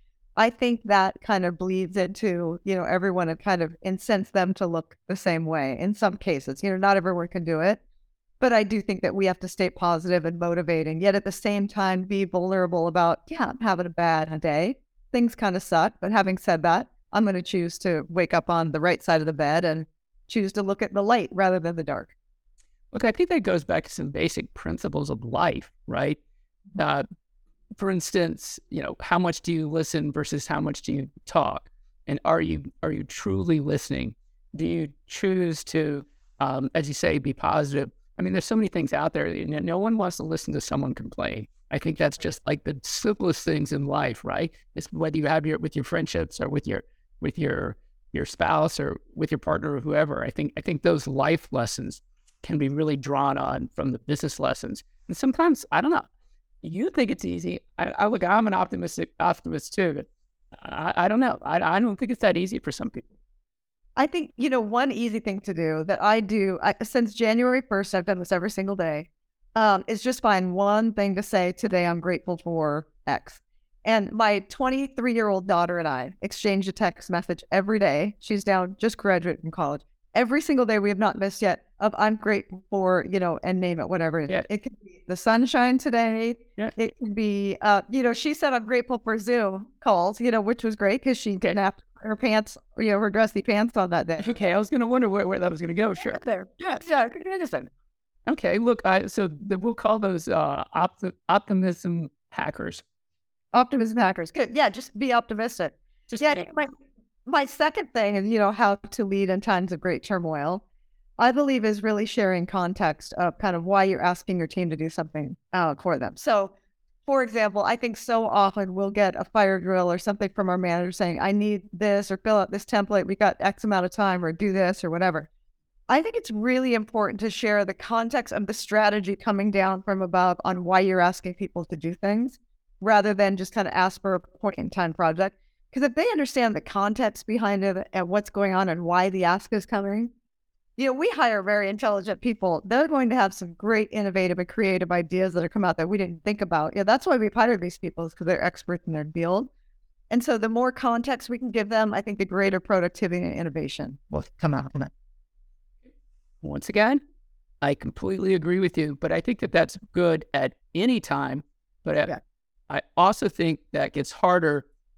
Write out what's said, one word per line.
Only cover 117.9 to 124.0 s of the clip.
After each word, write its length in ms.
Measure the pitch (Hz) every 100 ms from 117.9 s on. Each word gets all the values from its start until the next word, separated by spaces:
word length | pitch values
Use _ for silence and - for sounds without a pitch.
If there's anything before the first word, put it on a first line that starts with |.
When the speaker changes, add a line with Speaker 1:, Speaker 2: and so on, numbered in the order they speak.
| 214
Speaker 1:
so 300 | - 226 220
often 480 | 208 196 214 190 185
we'll 160 | 196
get 240 | 202 190 -
a 100 | -
fire 340 | 220 196 190
drill 320 | 180 185 175
or 60 | 175
something 320 | - 202 196 -
from 140 | 185
our 100 | 180
manager 320 | 180 170 180
saying, 280 | 180 180 165
"I 120 | 196
need 320 | 202 208 208 -
this," 380 | 170 208 202 202
or, 60 | -
"Fill 200 | 226 214
out 140 | 185
this 140 | 196 -
template. 420 | 214 196 202 180
We 80 | 196
got 220 | 202 -
X 240 | 196 -
amount 240 | 214 190 180
of 40 |
time," 320 | -